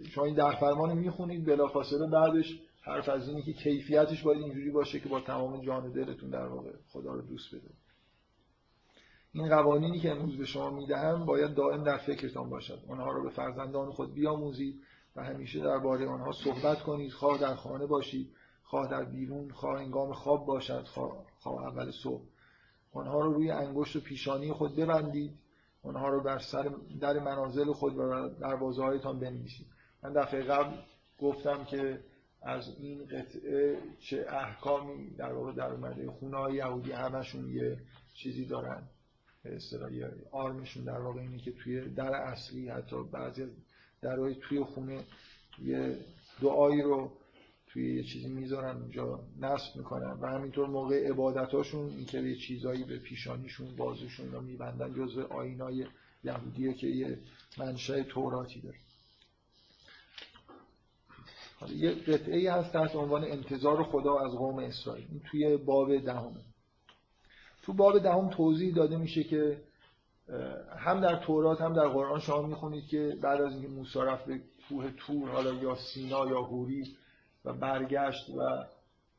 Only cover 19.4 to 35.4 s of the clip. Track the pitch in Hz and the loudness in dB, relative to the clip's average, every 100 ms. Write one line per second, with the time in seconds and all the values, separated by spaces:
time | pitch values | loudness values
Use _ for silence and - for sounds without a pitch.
19.4 | 143 127 139 135 135 135 139 139 143 143 | -8 -6 -4 -4 -2 -2 -2 -2 2 2
20.4 | 143 135 123 127 127 - 131 - - _ | 2 -2 -2 -6 -6 -6 -6 -8 -16 _
21.4 | - 64 65 64 64 127 131 127 - _ | -8 -8 -8 -6 -8 -6 -6 -6 -10 _
22.4 | _ _ _ _ _ 135 135 147 156 151 | _ _ _ _ _ -10 -2 0 2 2
23.4 | 160 147 143 139 147 151 - 135 - 139 | 2 0 -2 -2 -2 -4 -6 -8 -4 -2
24.4 | 147 151 147 147 160 160 151 143 147 - | -2 -2 -2 0 2 4 2 -2 -4 -8
25.4 | _ _ _ _ 135 131 139 139 135 135 | _ _ _ _ -10 -4 0 2 0 -2
26.4 | - 139 143 143 - 147 143 147 143 139 | -4 -4 -2 -4 -12 -4 0 2 0 -2
27.4 | 135 127 147 143 143 135 131 127 131 127 | -2 0 0 2 0 0 0 0 -4 -4
28.4 | 135 135 131 127 131 135 135 131 127 123 | -2 -2 -2 0 0 0 -2 -4 -6 -6
29.4 | 123 - - - _ _ 139 143 139 135 | -10 -14 -18 -20 _ _ -2 0 2 0
30.4 | 127 139 143 156 - _ _ - 143 139 | 2 2 2 -2 -14 _ _ -2 0 0
31.4 | 143 143 139 139 135 127 - _ _ _ | 0 -2 -2 -4 -2 -4 -12 _ _ _
32.4 | 131 127 123 - 143 143 131 135 127 - | -8 -6 -8 -12 -12 -12 -10 -10 -10 -10
33.4 | 143 143 143 143 - - - 135 - 143 | -2 2 2 2 -6 -14 -8 -6 -4 -4
34.4 | 131 - 139 143 143 139 139 - 131 127 | -6 -6 0 0 0 -10 -12 -8 -6 -6